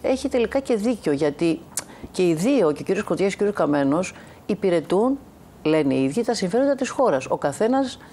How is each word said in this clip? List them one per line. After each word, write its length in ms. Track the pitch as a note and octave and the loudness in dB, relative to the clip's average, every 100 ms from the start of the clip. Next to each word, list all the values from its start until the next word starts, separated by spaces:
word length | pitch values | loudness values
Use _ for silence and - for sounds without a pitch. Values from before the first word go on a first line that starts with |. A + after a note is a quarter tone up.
έχει 280 | A3 C4 C#4 | -2 -2 -2
τελικά 300 | B3+ A3 C4+ | -2 0 -2
και 160 | C4+ A3+ | -2 -2
δίκιο, 360 | A3+ A3 D#3+ | 0 -2 -2
γιατί 480 | C#3+ D3+ C#3+ E3+ D#3 - - - - - | 0 0 0 0 -2 -6 -12 -12 -16 -10
και 160 | - F3+ | 0 2
οι 60 | |
δύο, 380 | D#3+ A3 C#4 D#3 | 2 2 4 2
και 100 | C#3+ | 2
ο 40 | D3 | -2
κύριος 180 | G3 | -2
Κοτζιάς 260 | - E3 G3 | -2 0 0
και 140 | G3 | 0
ο 20 | G#3 | -2
κύριος 100 | G3+ | 0
Καμένος, 580 | D3+ D3 C#3 D#3+ F#3 - - - - | 0 2 2 0 -2 -8 -20 -12 -6
υπηρετούν, 720 | G3+ G3 E3+ C#3+ F#3 B3 C4+ - - - - | -2 0 0 0 0 2 -2 -8 -20 -20 -6
λένε 300 | D#3 D#3 C#3 | 0 2 2
οι 100 | C3 | 2
ίδιοι, 200 | C3+ F#3 | 0 0
τα 100 | A#3 | -2
συμφέροντα 420 | A3+ F#3 A3+ C#4 C4+ | -2 0 0 2 0
της 140 | B3+ | -2
χώρας. 360 | - A#3 C3+ B2+ | 0 2 2 0
Ο 80 | - | -2
καθένας 600 | D3 C3+ A3 C4 C4 - - | -2 0 0 2 -2 -6 -18